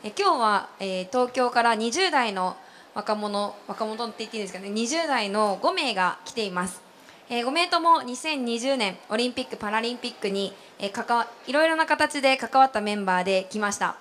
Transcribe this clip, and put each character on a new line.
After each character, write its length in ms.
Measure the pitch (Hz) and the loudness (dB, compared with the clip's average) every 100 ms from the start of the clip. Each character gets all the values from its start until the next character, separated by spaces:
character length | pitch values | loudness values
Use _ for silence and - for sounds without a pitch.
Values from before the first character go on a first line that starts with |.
え、 80 | 214 - | -8 0
今 200 | 392 302 | 2 4
日 20 | |
は、 300 | 220 196 - - | 4 2 0 -8
え 240 | 196 185 | -6 -4
ー、 40 | 185 | -2
東 220 | 254 247 | 0 0
京 180 | 254 247 | 0 2
か 140 | 247 | 4
ら 120 | 233 220 | 4 2
二 160 | 233 | 0
十 200 | 269 381 | 0 2
代 220 | 294 233 | 2 2
の 240 | 190 185 - - - - | 0 -4 -4 -18 -20 -12
若 220 | 220 202 214 | -8 -2 -2
者、 400 | 208 202 202 - - | -2 -2 -4 -6 -12
若 180 | 190 220 | -6 -6
者 200 | 220 233 | -4 -8
っ 40 | |
て 60 | 208 | -8
言 80 | 220 | -8
っ 40 | |
て 60 | 226 | -6
い 20 | |
い 40 | |
ん 20 | 190 | -8
で 20 | |
す 60 | |
か 60 | 185 | -8
ね、 100 | 196 | -6
二 180 | 208 233 | -2 0
十 200 | 320 320 | 0 0
代 220 | 254 208 | 0 0
の 300 | 208 214 185 | 2 0 2
五 100 | 320 | 0
名 220 | 370 277 | 0 0
が 260 | 196 180 - - | 2 0 0 -8
来 60 | |
て 120 | - | -6
い 80 | 202 | -4
ま 160 | 180 185 | -2 -4
す。 140 | - - - - - - | -8 -20 -20 -20 -20 -6
え 120 | 240 | -2
ー、 40 | 240 | 0
五 60 | |
名 160 | 311 349 | 0 2
と 140 | 349 | 2
も 200 | 330 330 | 6 4
二 120 | 247 254 | 2 -6
千 300 | 311 294 240 | -4 -2 -2
二 140 | 233 | -2
十 180 | 262 269 | 0 2
年 200 | 202 185 - | 0 -2 -4
オ 80 | 214 | -2
リ 100 | 247 | -2
ン 60 | |
ピ 80 | 240 | -2
ッ 60 | - | -8
ク・ 100 | - | -6
パ 140 | 208 | -2
ラ 100 | 220 | -2
リ 100 | 233 | -2
ン 40 | 247 | -4
ピ 120 | 240 | -8
ッ 60 | - | -6
ク 140 | 202 | -4
に、 240 | 196 196 - - - | -2 -4 -8 -20 -8
え 80 | 202 | -6
ー、 40 | |
関 260 | 202 - - | -6 0 0
わ-、 100 | - - - | 0 -8 -2
い 80 | |
ろ 120 | 277 320 | 2 4
い 20 | |
ろ 80 | 320 | 2
な 100 | 311 | 2
形 360 | 302 302 294 | 2 2 2
で 160 | 269 262 | 2 2
関 220 | 247 262 | 2 6
わ 80 | 269 | 6
っ 40 | |
た 80 | 226 | 4
メ 160 | 208 208 | -2 -2
ン 100 | 190 | 2
バ 160 | 185 | 2
ー 20 | |
で 240 | 180 190 190 | 4 0 0
来 100 | 214 | -2
ま 120 | 208 | -2
し 60 | 196 | 0
た。 200 | 185 - | -2 -4